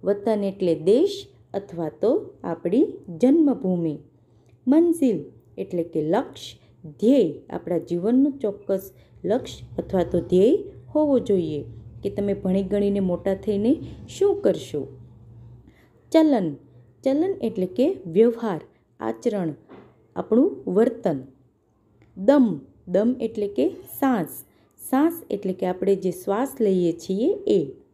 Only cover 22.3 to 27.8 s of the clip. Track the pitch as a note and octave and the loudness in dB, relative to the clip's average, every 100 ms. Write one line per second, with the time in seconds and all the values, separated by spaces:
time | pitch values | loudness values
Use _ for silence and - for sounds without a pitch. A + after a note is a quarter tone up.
22.3 | C#4+ A#3 D#3 - _ - F#3 A3+ B3+ A3+ | 4 4 0 -10 _ -2 0 0 -2 -6
23.3 | - G3+ - D#4 - - - C4+ A#3+ D3+ | -4 -6 0 -2 -2 -18 -4 0 0 -2
24.3 | - - _ _ _ - C4 D#4+ E4+ - | -10 -20 _ _ _ -4 0 0 -2 -6
25.3 | G3+ G3 F#3 F3+ F#3 G3 F#3+ F#3+ F3 - | -4 -4 -4 -4 -2 0 0 0 -4 -4
26.3 | G3 C4+ - G#3+ F#3+ F3 E3 - F#3+ C4+ | -2 -2 0 2 2 2 -2 -4 -2 0
27.3 | G#4 - G#3 C#3 - | -2 2 2 2 -10